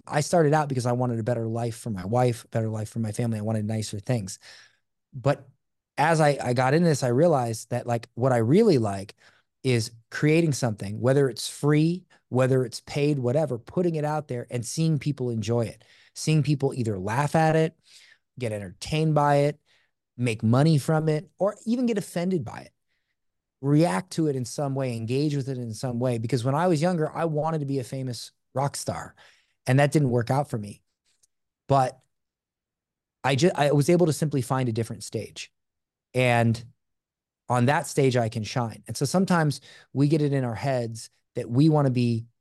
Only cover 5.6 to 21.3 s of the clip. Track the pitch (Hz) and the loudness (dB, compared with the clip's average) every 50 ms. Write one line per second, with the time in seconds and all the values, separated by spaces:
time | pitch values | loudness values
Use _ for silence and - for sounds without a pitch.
5.6 | _ _ _ _ _ _ _ - 143 165 165 156 156 147 139 - - 123 123 127 | _ _ _ _ _ _ _ 2 2 4 4 4 4 4 2 0 -2 -2 0 2
6.6 | 127 131 143 170 180 165 143 - 139 123 120 131 170 175 151 131 120 117 113 - | 2 2 4 4 4 2 2 2 0 0 2 4 4 4 4 2 0 -2 -4 -8
7.6 | - - 123 120 113 120 120 117 - - _ 117 127 135 127 120 110 117 151 208 | -8 -6 -6 -6 -4 -4 -4 -4 -6 -8 _ -2 0 2 2 2 4 4 4 6
8.6 | 233 214 156 123 110 101 98 98 98 - - _ _ _ _ _ _ _ _ _ | 6 6 4 4 2 -2 -4 -6 -10 -12 -18 _ _ _ _ _ _ _ _ _
9.6 | - 131 123 117 110 - - - _ - - - 151 151 156 165 170 156 127 - | -2 0 0 0 0 -4 -8 -18 _ -12 -4 0 2 4 4 4 2 2 0 0
10.6 | 131 117 104 - 98 98 107 110 110 127 135 143 139 127 110 - - - - - | -2 -4 -4 -4 -8 -8 -6 -2 0 2 4 4 2 0 -2 -6 -10 -12 -6 -2
11.6 | 147 147 151 151 160 165 175 185 - _ _ _ _ - 120 127 131 127 131 131 | 0 2 4 4 4 2 0 -4 -10 _ _ _ _ -4 0 2 2 4 2 2
12.6 | 127 110 - - - - - 151 143 147 151 135 120 120 127 156 156 127 127 113 | 0 -2 -6 -12 -12 -8 -4 0 0 0 0 0 0 0 0 0 0 -2 -4 -8
13.6 | - - - 180 180 175 160 151 147 147 151 151 139 - 127 120 120 - 120 123 | -10 -6 -4 -2 -2 -2 -2 -2 -2 -4 -4 -4 -6 -6 -8 -10 -8 -8 -8 -8
14.6 | 110 - - 160 165 160 156 131 - 147 139 - 123 123 117 113 98 110 117 120 | -6 -6 -2 0 0 0 0 0 -2 -4 -4 -4 -4 -4 -4 -4 -2 0 0 0
15.6 | 113 - - - _ _ _ _ _ _ - - - 156 156 156 135 151 151 131 | 0 -2 -6 -12 _ _ _ _ _ _ -14 -4 0 2 2 2 2 2 0 0
16.6 | 139 135 - 135 113 113 101 92 92 104 113 139 147 147 - 160 160 160 156 160 | 0 -2 -2 -2 -4 -4 -4 -4 -4 -4 -2 0 0 2 2 2 4 4 4 2
17.6 | 160 160 - _ _ _ - - - - _ _ _ _ _ 127 127 110 107 104 | 2 0 -2 _ _ _ -20 -20 -20 -20 _ _ _ _ _ -8 -6 -6 -6 -6
18.6 | 101 90 92 - - - 156 156 160 156 147 147 147 147 143 143 143 147 147 _ | -8 -10 -14 -12 -8 -4 -2 0 2 2 2 4 4 4 4 4 2 2 -2 _
19.6 | _ _ _ _ _ _ _ _ _ _ _ 120 123 120 110 - 113 110 120 131 | _ _ _ _ _ _ _ _ _ _ _ -4 -2 -2 -2 0 2 4 4 6
20.6 | 147 165 160 139 - - 160 156 160 156 151 151 - - | 6 6 4 2 2 0 0 0 0 0 -2 -2 -4 -8